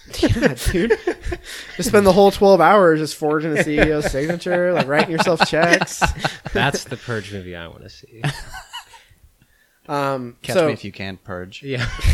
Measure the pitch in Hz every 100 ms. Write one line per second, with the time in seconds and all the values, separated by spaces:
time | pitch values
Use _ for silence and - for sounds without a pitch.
0 | - - 330 233 262 123 - 180 226 -
1 | - - - 240 - - - - 196 208
2 | 196 180 196 - 196 190 165 208 175 156
3 | 151 - 151 156 160 151 156 151 156 151
4 | 147 139 156 175 180 180 180 170 131 147
5 | - 160 196 165 - 156 170 185 - -
6 | - - - - - - 131 - - 123
7 | - 113 98 101 90 85 85 - 98 -
8 | - 113 139 - - - - 906 - -
9 | _ _ _ _ _ _ _ _ - 143
10 | 139 135 120 - - 190 156 113 101 -
11 | 95 92 - 90 92 - 139 123 117 -
12 | -